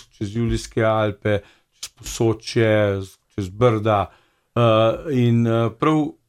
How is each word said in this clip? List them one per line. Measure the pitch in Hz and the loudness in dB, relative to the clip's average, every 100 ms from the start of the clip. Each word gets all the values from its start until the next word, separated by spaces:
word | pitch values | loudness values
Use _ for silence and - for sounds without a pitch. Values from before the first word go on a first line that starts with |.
| - - | -10 -10
čez | 104 107 | -8 -4
Julijske | 117 113 - - | -2 -4 -4 -2
Alpe, | 110 110 107 101 107 101 - _ _ _ | 0 0 -2 -2 -2 -2 -4 _ _ _
čez | - | -18
Posočje, | - - - 113 107 - 123 113 107 104 98 95 - _ - | -16 -12 -2 0 -2 -4 0 2 2 2 -2 -8 -16 _ -10
čez | 95 | -8
Brda. | 101 123 113 107 104 90 - _ _ _ - | 0 0 2 0 0 -2 -10 _ _ _ 0
Eh, | 117 110 113 - 170 131 | 2 4 2 0 -4 0
in, | 120 117 117 | 2 2 2
eh, | 113 117 113 | 0 -2 -2
prav, | 151 156 147 - | 0 2 0 -6